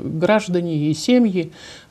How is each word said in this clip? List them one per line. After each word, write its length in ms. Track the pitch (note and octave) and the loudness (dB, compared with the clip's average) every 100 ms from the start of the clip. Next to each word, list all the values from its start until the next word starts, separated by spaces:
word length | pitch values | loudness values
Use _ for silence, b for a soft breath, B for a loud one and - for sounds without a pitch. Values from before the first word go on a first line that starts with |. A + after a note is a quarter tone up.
граждане 880 | - D#3+ F3+ G#3+ G#3 F3+ E3+ D#3 D3 | -8 -2 2 2 0 -2 -2 -2 -2
и 20 | |
семьи, 580 | D#3 - B3 A#3 F#3 D#3+ B B B B | -2 2 4 4 0 -6 B B B B